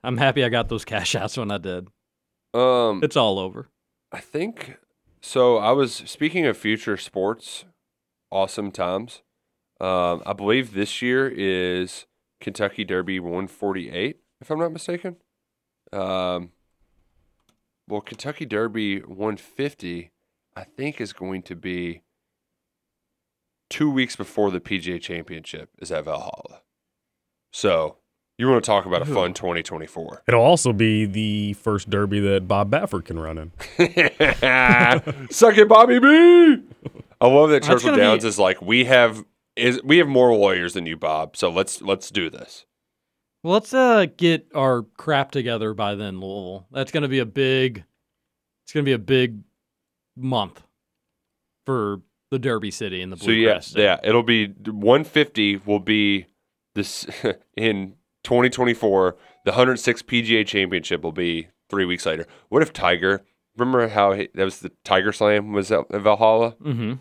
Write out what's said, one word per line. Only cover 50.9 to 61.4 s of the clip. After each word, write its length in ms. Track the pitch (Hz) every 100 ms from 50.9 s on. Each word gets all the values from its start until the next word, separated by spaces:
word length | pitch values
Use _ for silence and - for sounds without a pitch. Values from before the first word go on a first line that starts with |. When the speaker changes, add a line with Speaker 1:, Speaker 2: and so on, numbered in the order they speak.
| _ _ _ _ _ _ _ -
Speaker 1:
for 340 | 127 104 98 _ _ _
the 80 | 135
Derby 320 | 127 113 101
City 320 | - 104 92
and 100 | 92
the 40 | 90
Speaker 2:
So, 100 | 101
Speaker 1:
Blue 80 |
Speaker 2:
yeah, 180 | 110 110
Speaker 1:
Crest. 240 | 92 - -
Speaker 2:
yeah, 220 | 101 87
it'll 200 | - 117
be, 240 | 117 113 101 98 104
one 380 | 107 104 135
fifty 540 | 156 156 143 - 101 101
will 220 | 98 104
be 460 | 95 107 101 98 85 _ _ _ _
this 320 | 104 101 - - - 117
<laughs> 240 | - _ -
in 380 | 113 104 95 _ _ _
twenty 240 | - 123 123
twenty-four. 680 | 123 123 117 110 98 92 - _ _
The 80 | -
hundred 260 | 113 127 123
six 220 | - 117
P 200 | - 120
G 140 | 113 113
A 80 |
Championship 580 | 104 104 95 90 80 85
will 100 | 82
be 360 | 80 87 82